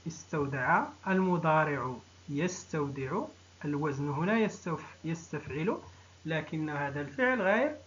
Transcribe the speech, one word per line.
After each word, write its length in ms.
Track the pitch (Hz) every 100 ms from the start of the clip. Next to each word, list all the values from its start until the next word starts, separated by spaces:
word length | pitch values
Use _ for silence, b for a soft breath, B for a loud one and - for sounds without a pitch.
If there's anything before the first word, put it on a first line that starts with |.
| 165
استودع، 760 | - - 160 135 135 127 185 294 - 196
المضارع 880 | 190 185 170 160 156 151 139 123 120 - - -
يستودع، 920 | 143 175 - - 160 139 131 131 185 302 - - - 147
الوزن 440 | 147 151 135 143
هنا 380 | 139 180 226 214
يستف-، 580 | - 180 151 - - 160
يستفعل، 720 | 170 - 147 - 135 180 330 B B B - 156
لكن 440 | 160 147 160 151
هذا 320 | 147 143 143
الفعل 400 | 143 - 254 254
غير 340 | 190 220 294 -